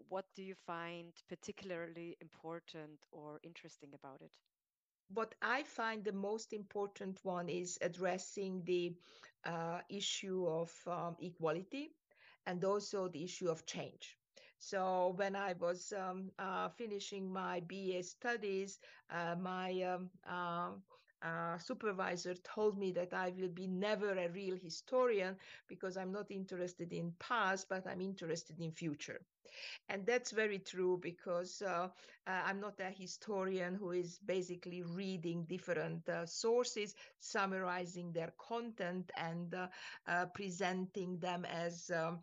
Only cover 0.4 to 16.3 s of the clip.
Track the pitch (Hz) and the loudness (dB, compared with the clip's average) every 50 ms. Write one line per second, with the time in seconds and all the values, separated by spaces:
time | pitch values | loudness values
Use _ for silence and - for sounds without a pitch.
0.4 | 190 190 190 - - - 170 170 170 170 170 170 170 170 - - - - 180 - | -10 -10 -10 -12 -8 -6 -4 -4 -4 -4 -6 -8 -10 -12 -16 -18 -14 -12 -12 -10
1.4 | - - 202 - 190 190 180 165 170 165 165 170 170 170 170 - 170 160 - - | -8 -10 -10 -8 -6 -6 -4 -4 -6 -6 -8 -8 -8 -8 -10 -10 -14 -18 -18 -14
2.4 | - 160 165 170 - - - 165 151 151 151 147 - _ - 170 147 151 151 151 | -10 -8 -8 -8 -10 -10 -12 -12 -12 -12 -14 -18 -20 _ -16 -12 -12 -10 -12 -12
3.4 | - 165 170 - - 165 - - 151 143 143 139 - 139 131 143 160 156 _ - | -12 -14 -16 -16 -16 -18 -18 -18 -18 -18 -16 -14 -12 -12 -12 -12 -16 -18 _ -20
4.4 | _ _ _ _ _ _ _ _ _ _ _ _ _ - 190 220 226 220 - - | _ _ _ _ _ _ _ _ _ _ _ _ _ -4 0 2 2 0 0 0
5.4 | - 320 359 285 302 - - - 226 226 220 214 196 214 196 196 202 202 214 226 | 2 4 4 4 2 0 0 0 2 2 2 2 0 0 0 2 2 2 0 0
6.4 | 220 - - 214 202 196 - 208 202 202 - - 202 190 190 190 - 190 180 175 | -2 -4 -6 -6 -6 -4 -2 -2 -2 -2 -2 -4 -4 -4 -4 -2 -2 0 0 0
7.4 | 175 175 180 180 180 180 - - - 170 165 175 185 185 175 185 185 - - 208 | 2 0 0 0 0 -2 -2 0 0 0 0 2 2 2 2 2 -2 -6 -4 -4
8.4 | 196 190 185 185 170 175 180 180 175 175 175 - - - - - - - - _ | -2 -2 -2 -2 2 4 4 4 4 2 -2 -4 -12 -20 -20 -20 -20 -20 -18 _
9.4 | - - 170 165 165 165 170 175 - - 196 202 196 - - - - 190 185 185 | -6 -4 -2 0 0 0 -2 -2 -4 -4 -4 -2 0 0 0 0 0 0 2 4
10.4 | 180 170 160 165 170 170 - - - 175 175 170 165 170 170 - 156 180 170 - | 4 4 4 2 0 0 -4 -10 -4 -2 -2 0 0 -2 -2 -4 -6 -6 -4 0
11.4 | 160 160 151 170 190 202 - 269 294 320 - _ _ _ _ _ - - - _ | 2 2 2 2 0 -4 -4 -4 -4 -6 -10 _ _ _ _ _ -20 -20 -18 _
12.4 | - 185 180 180 180 190 202 208 208 - - 196 185 180 170 143 165 180 - - | -4 -2 0 2 4 6 6 4 4 0 0 0 0 0 0 -2 -4 -4 -4 0
13.4 | 185 175 160 165 - - - 175 139 127 - - - - - _ _ _ _ - | 2 2 2 2 0 -6 -4 -4 -4 -6 -6 -10 -14 -14 -14 _ _ _ _ -20
14.4 | - - - - - - 208 190 185 185 185 185 180 185 180 180 202 196 196 196 | -20 -20 -20 -14 -8 -2 2 4 4 6 6 8 8 6 6 6 2 2 4 2
15.4 | 202 196 180 175 170 170 180 180 - - 214 202 185 185 185 185 190 190 | 2 2 2 2 4 2 2 2 -2 -4 -4 -2 -2 -2 -2 -2 -4 -6